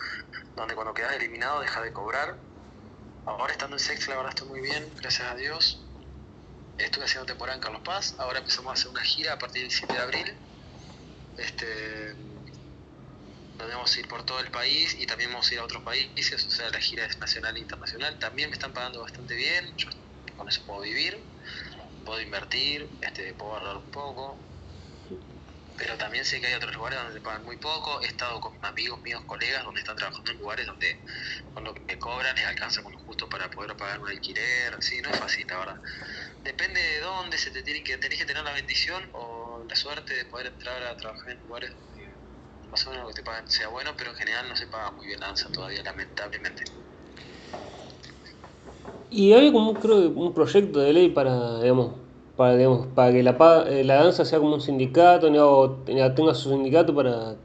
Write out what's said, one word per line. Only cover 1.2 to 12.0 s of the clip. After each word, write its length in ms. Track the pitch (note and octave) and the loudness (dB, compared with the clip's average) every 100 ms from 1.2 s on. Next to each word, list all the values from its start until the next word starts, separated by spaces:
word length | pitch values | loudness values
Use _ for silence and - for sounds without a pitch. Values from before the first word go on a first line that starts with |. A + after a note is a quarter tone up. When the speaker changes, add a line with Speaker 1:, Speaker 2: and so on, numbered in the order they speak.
| A#2+ - B2+ D3 | -6 -6 -4 -4
Speaker 1:
deja 200 | C3 - | -4 -6
de 120 | A2+ | -8
cobrar. 420 | F#2+ G#2 B2+ D#3 - - - - - - - - - - | -8 -6 -4 -6 -8 -18 -20 -20 -20 -20 -20 -20 -16 -10
Ahora 280 | G#2+ C3+ | -6 -6
estando 220 | D3+ C#3+ C#3 | -6 -8 -6
en 40 | |
Sex, 280 | C#3 D3 C#3 | -4 -4 -6
la 80 | C3+ | -6
verdad 140 | C3 | -8
estoy 180 | - C3+ | -10 -12
muy 140 | C3+ | -10
bien, 280 | C3+ D3+ D3+ C3+ | -6 -6 -8 -10
gracias 300 | C3 - B2 | -6 -4 -6
a 80 | B2 | -8
Dios. 460 | C#3 D#3+ E3+ - - - - - - - - - - - | -8 -2 -2 -4 -14 -20 -20 -20 -20 -20 -20 -20 -14 -8
Estuve 280 | - C#3 C3 | -6 -4 -4
haciendo 200 | C3+ B2 | -6 -6
temporada 300 | B2 B2 C3 | -10 -10 -8
en 60 | |
Carlos 200 | A2 A2 | -10 -10
Paz, 320 | - F#3+ - - | -8 -6 -6 -6
ahora 220 | B2+ C3 | -6 -6
empezamos 320 | B2+ B2+ B2+ | -4 -4 -4
a 20 | |
hacer 160 | B2+ B2+ | -4 -4
una 120 | B2 | -4
gira 320 | A#2+ - D#3 | -4 -2 -4
a 60 | C#3 | -6
partir 220 | B2 B2+ | -8 -10
del 100 | B2 | -6
siete 220 | B2 B2 | -6 -4
de 60 | B2+ | -6
abril. 340 | B2 - - - - - - - - - - - - - | -4 -6 -8 -12 -20 -20 -20 -20 -20 -20 -20 -20 -20 -12
Este, 800 | A#2+ - A#2 A2 G#2+ G#2+ | -10 -8 -10 -10 -10 -12